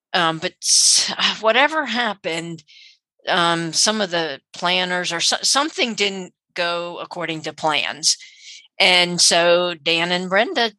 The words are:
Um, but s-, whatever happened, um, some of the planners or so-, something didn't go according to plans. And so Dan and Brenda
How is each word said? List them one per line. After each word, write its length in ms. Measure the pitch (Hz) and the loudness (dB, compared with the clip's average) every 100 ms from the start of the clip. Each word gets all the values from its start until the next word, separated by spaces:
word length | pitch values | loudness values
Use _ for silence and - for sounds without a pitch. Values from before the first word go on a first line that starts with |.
| _ | _
Um, 240 | 190 165 160 | 0 0 -2
but 160 | 180 - | -6 -6
s-, 480 | - - - - - - 202 190 | 0 4 4 2 0 -2 -2 0
whatever 440 | 214 226 294 311 269 | 2 4 4 2 -2
happened, 760 | 226 233 196 180 165 170 165 _ - - _ _ _ - | -2 -2 -4 -6 -6 -6 -12 _ -20 -20 _ _ _ 0
um, 460 | 160 170 165 165 | 2 2 2 -2
some 260 | 156 214 220 | 0 0 0
of 120 | 190 | -2
the 280 | 170 160 165 _ | -2 -4 -8 _
planners 580 | - 175 185 180 180 175 | -4 0 0 0 -2 -4
or 80 | 170 | -2
so-, 220 | - 208 | 0 0
something 520 | - 269 302 - 254 | 0 0 0 -2 -2
didn't 400 | 202 202 190 180 - _ | 0 -2 -4 -10 -16 _
go 460 | - 175 170 175 160 | -4 -4 -4 -6 -10
according 420 | - 180 165 160 | -10 -8 -6 -6
to 120 | 156 | -8
plans. 600 | 151 160 147 82 139 165 - - - - - - - | -4 -2 -2 -4 -2 -2 -2 -6 -20 -20 -20 -10 0
And 400 | 185 180 175 175 | 4 4 2 2
so 540 | - 175 170 175 175 | 4 4 6 4 2
Dan 400 | 170 147 165 170 | -2 -2 0 0
and 160 | 180 185 | -2 0
Brenda 420 | 190 254 320 233 | 0 2 0 -2